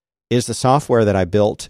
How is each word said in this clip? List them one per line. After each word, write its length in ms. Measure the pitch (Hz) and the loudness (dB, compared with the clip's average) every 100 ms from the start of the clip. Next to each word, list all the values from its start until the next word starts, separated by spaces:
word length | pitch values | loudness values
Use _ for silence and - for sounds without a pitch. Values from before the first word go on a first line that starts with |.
| _ _ - | _ _ -4
is 160 | 120 120 | -2 -2
the 60 | |
software 520 | 113 131 143 - 120 | -2 0 0 2 2
that 100 | 104 | 2
I 100 | 98 | 2
built 440 | 90 104 104 - | 0 0 0 -2